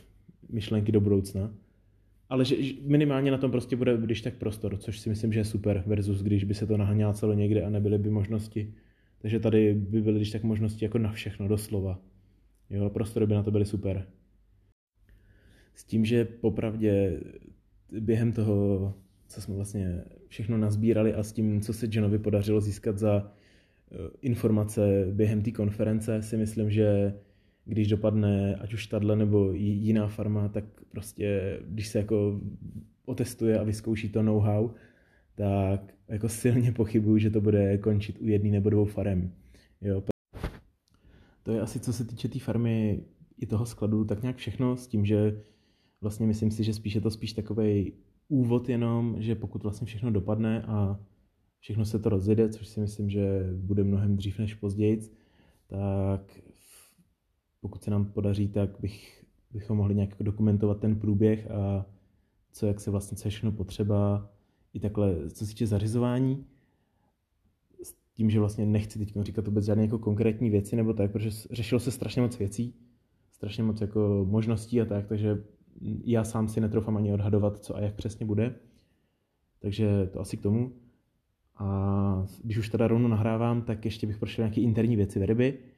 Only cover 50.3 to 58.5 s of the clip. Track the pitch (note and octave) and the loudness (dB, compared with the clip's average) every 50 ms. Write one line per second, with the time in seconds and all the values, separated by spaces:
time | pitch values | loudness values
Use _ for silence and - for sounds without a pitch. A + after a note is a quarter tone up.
50.3 | G#2+ A2 A2+ A2 A2 A2+ A2+ - G#2+ G#2 G2+ F#2+ G2+ G2+ - - _ _ _ _ | -2 0 0 0 0 -2 -2 -2 0 0 0 0 -2 -4 -8 -16 _ _ _ _
51.3 | _ _ _ _ _ _ - - A2 A2 A2 A2 - G#2+ - A#2 F#2+ F#2+ F#2+ G#2 | _ _ _ _ _ _ -10 -6 -2 -2 -2 0 -2 -2 0 0 0 2 2 4
52.3 | G#2+ G#2+ A2+ A2 A2 - G2+ - - G#2+ G#2 G2+ G#2 - G#2 G2+ G2+ G2+ G2+ G2 | 4 4 4 2 0 -6 -12 -10 -6 -4 -4 -4 -4 -4 -4 -2 0 0 0 0
53.3 | G2 F#2+ F#2 F#2 F#2 F#2 F#2 F#2+ G#2 G2+ G2 G2 G2+ G2 G#2 G#2 G2+ G2 G2 G2+ | 0 0 -2 -4 -4 -6 -4 -2 0 2 2 2 2 2 2 2 2 0 0 -4
54.3 | G2+ - A2 G#2 G#2+ - - G2+ G2 G#2 G#2+ G#2+ A2 A2 A2 - - _ _ _ | -4 -4 -4 -6 -6 -6 -6 -4 -2 0 2 2 2 0 -4 -10 -18 _ _ _
55.3 | _ _ _ _ _ _ _ _ F#2+ G2 G2+ G2 G2 G2 F#2+ G2 G2 F#2+ F#2+ - | _ _ _ _ _ _ _ _ -6 -4 -2 -2 0 0 0 0 0 -2 -4 -10
56.3 | - - - - - _ _ _ - - - _ _ _ _ _ _ _ _ _ | -18 -20 -20 -20 -20 _ _ _ -20 -20 -20 _ _ _ _ _ _ _ _ _
57.3 | _ _ _ _ _ _ - F#2+ F#2+ G2 - - G#2 G2+ G2+ G2+ - A2 G2+ G2+ | _ _ _ _ _ _ -12 -12 -12 -10 -6 -2 0 0 0 0 -2 -2 -2 0
58.3 | G2+ G2+ G#2 G2+ | 0 0 0 0